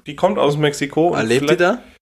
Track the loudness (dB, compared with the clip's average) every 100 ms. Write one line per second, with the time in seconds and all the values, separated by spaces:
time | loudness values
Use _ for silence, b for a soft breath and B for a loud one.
0 | -18 -2 -2 2 0 0 -2 -2 -4 0
1 | 0 0 0 0 2 2 2 -2 B B